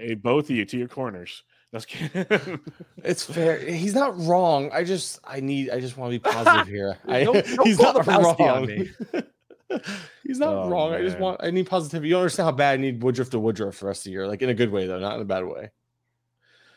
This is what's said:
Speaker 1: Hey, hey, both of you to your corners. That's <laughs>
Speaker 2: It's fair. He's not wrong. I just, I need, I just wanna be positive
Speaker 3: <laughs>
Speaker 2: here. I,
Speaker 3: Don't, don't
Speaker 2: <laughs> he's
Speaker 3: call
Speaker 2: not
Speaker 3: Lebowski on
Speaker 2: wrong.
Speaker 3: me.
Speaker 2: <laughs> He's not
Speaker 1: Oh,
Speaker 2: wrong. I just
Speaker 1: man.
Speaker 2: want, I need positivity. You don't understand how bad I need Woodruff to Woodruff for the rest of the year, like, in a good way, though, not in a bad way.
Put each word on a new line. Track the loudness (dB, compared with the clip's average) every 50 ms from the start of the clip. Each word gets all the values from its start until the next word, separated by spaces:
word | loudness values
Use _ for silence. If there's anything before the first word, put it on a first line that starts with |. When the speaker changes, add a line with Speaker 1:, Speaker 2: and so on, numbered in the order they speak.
Speaker 1:
Hey, | -6 -6
hey, | -6
both | -2 0 2 2 2 2
of | 0 -2
you | -2 -2
to | -2 -4
your | -6 -6 -6
corners. | -6 -8 -8 -8 -8 -10 -14 -14 -16 -18 -20 _ _ _ _ _ -12
That's | -12 -12 -12
<laughs> | -12 -8 -8 -6 -4 -4 -2 0 0 0 0 -2 -10 -12 -12 -14 -18 -20 -20 _ _ -10 -4
Speaker 2:
It's | -4 -4 -4 -4
fair. | -8 -4 0 0 0 0 0
He's | -4 -6 -6 -4 -4 0 0
not | 0 0 0 -2 -2
wrong. | 0 2 4 4 4 4 4 2 0 0 -2
I | -2 -2
just, | -2 -2 -4 -4 -8 -12 -14 -14
I | -12 -10 -6
need, | -4 -4 -2 -2 -2 -4
I | -4 -4
just | -6 -6 -8
wanna | -8 -6 -4 -4
be | -2
positive | -2 -2 0 2 4 4 6 4 4
Speaker 3:
<laughs> | 0 -4
Speaker 2:
here. | -4 -4 -4 -4 -6 -4 0
I, | 2 2 4
Speaker 3:
Don't, | 4 4 2 0
don't | 0 2 4 4
Speaker 2:
<laughs> |
he's | 6 8
Speaker 3:
call | 8 6 6 6
Speaker 2:
not | 4 4
Speaker 3:
Lebowski | 4 6 6 8 6 6 6
on | 4
Speaker 2:
wrong. | 4 4 2 0
Speaker 3:
me. | -2 -2 -4 -6 -6 -6 -12 -12 -6 -6
Speaker 2:
<laughs> | -6 -6 -8 _ _ _ _ -20 _ _ -8 -8 -8 -6 -8 -12 -12 -14 -16 -20 _ -10
He's | -6 -2 0
not | 0 0 0
Speaker 1:
Oh, | 0 0 0
Speaker 2:
wrong. | 0 0 0 0 0
I | 0 -2
just | -2 -2
Speaker 1:
man. | -2 -2
Speaker 2:
want, | -2 -2 -2 -4
I | -2
need | 0 0 0
positivity. | 0 0 -2 -2 -2 -6 -4 0 2
You | 2
don't | 4 2
understand | 2 0 0 0
how | 0 2
bad | 4 4 4 4
I | 2 0
need | -2 -2 0 0
Woodruff | 0 0 0 -2 -2
to | -2 0
Woodruff | 0 0 0 0 -4 -6 -6
for | -8 -6
the | -6
rest | -6 -6
of | -8
the | -10 -8
year, | -6 -6
like, | -6 -4 -2 -2
in | 0
a | 2
good | 2 2 2
way, | 2 0 -2
though, | -2 -4 -4
not | -4 -6 -6
in | -6 -4
a |
bad | -4 -4 -4 -4
way. | -6 -8 -10 -12 -16 _ _ _ _ _ _ _ _ _ _ _ _ _ _ _ _ _ _ _ _ -18